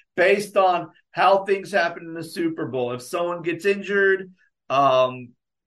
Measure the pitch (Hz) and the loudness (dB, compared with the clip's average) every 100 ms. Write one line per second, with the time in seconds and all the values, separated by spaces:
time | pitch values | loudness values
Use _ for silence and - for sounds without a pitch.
0 | _ - 180 202 202 202 185 175 160 _ | _ 2 4 4 0 2 2 2 -4 _
1 | _ - 185 196 196 196 185 190 170 180 | _ 0 4 4 2 -2 -2 -2 -2 -4
2 | 165 165 156 196 170 160 139 127 123 123 | -12 -12 -10 -4 -4 -4 -6 -4 -4 -6
3 | - 175 175 175 165 170 202 202 196 202 | -6 -4 -4 -4 -6 -4 -2 -2 -2 2
4 | 196 190 190 _ _ _ - 135 139 127 | 2 2 -4 _ _ _ -4 2 4 4
5 | 127 127 120 _ _ _ | 2 -2 -16 _ _ _